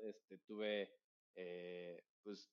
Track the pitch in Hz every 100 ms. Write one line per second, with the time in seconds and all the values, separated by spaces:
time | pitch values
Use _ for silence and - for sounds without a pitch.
0 | 110 101 - 95 - 107 107 104 98 -
1 | _ _ _ 92 90 87 87 90 87 85
2 | - _ 104 101 -